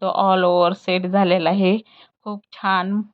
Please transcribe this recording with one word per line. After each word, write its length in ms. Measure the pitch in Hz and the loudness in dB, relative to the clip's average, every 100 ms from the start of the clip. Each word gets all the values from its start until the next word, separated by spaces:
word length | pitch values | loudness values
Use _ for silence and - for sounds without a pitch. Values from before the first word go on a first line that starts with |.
तो 320 | 190 - 196 | -4 -2 0
all 100 | 190 | 2
over 300 | 180 175 175 | 2 2 2
सेट 320 | 190 - 185 180 | -2 -4 -4 0
झालेला 440 | 196 185 180 165 | 0 2 2 0
आहे. 280 | 196 185 220 - _ - _ | 0 0 0 -4 _ -20 _
खूप 180 | 208 208 _ | -12 -12 _
छान, 500 | - 196 190 185 202 208 | -8 -4 -2 -2 -6 -6